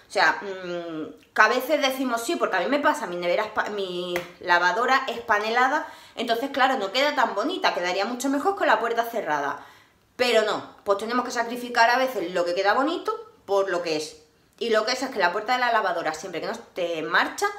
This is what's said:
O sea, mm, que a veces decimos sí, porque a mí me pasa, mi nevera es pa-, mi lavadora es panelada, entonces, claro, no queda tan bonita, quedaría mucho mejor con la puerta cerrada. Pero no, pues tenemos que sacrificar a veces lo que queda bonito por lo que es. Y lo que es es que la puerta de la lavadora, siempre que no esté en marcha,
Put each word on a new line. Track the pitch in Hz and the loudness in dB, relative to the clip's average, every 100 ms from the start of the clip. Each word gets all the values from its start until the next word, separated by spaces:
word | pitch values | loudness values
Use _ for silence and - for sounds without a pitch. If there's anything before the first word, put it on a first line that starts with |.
| - | -6
O | |
sea, | 202 165 156 | 2 2 2
mm, | 202 185 180 175 170 156 147 - - | -4 -8 -6 -6 -6 -8 -10 -12 -2
que | - | 4
a | 220 | 4
veces | 247 269 294 | 4 0 0
decimos | 269 262 262 233 | 0 0 -2 -2
sí, | - 302 | -2 -2
porque | 220 185 | 0 0
a | |
mí | 196 | 0
me | 285 | 2
pasa, | 302 294 208 | 2 2 -2
mi | 175 | -4
nevera | 175 190 | 0 0
es | 214 | 0
pa-, | - - | -2 -4
mi | 208 190 180 180 175 175 - | -4 -6 -6 -4 -4 -6 -8
lavadora | 180 175 180 - 247 262 - | 2 4 4 2 2 2 0
es | 233 | -6
panelada, | - 208 220 233 254 302 311 - - - | 0 0 2 2 2 2 -4 -12 -14 -6
entonces, | 240 233 277 | -2 -2 -2
claro, | 269 262 254 | 2 2 2
no | 196 | -2
queda | 254 294 | 0 2
tan | 277 226 196 | 2 0 0
bonita, | 240 359 - | -2 -2 0
quedaría | - 175 185 208 | 0 0 0 -2
mucho | 247 277 | -2 -2
mejor | 277 381 392 | 0 0 0
con | 320 | 2
la | 226 | 2
puerta | 233 233 | 2 -2
cerrada. | 233 220 165 151 143 135 - - _ _ _ - | -2 -4 -2 -2 -2 -6 -12 -20 _ _ _ -2
Pero | 247 220 | 2 4
no, | 214 165 - - | 4 0 -6 -6
pues | - 196 | -2 -2
tenemos | 220 247 247 | 0 -2 -2
que | |
sacrificar | 247 226 240 247 240 233 | -2 -4 -6 -2 4 4
a | 247 | 4
veces | 262 208 170 | 2 0 -2
lo | 180 175 | 0 0
que | 175 | 2
queda | 196 | 2
bonito | 226 294 349 - 453 - - - | 2 2 -2 -4 -6 -8 -16 0
por | 196 196 | 0 2
lo | 175 | 0
que | 170 156 | -2 -2
es. | 156 - - _ _ - | -4 -12 -20 _ _ -8
Y | 233 | 0
lo | 214 220 | 2 2
que | |
es | 254 | -2
es | 269 | -4
que | - | 0
la | 175 | 0
puerta | 185 214 | 0 0
de | 254 | 0
la | 247 | 2
lavadora, | 226 196 170 156 | 2 0 -2 -4
siempre | 156 190 165 | -4 -6 -8
que | 175 | -6
no | |
esté | 226 - - 175 165 | -8 -10 -6 -4 -4
en | 160 | 0
marcha, | 190 285 - 403 | 2 0 0 -4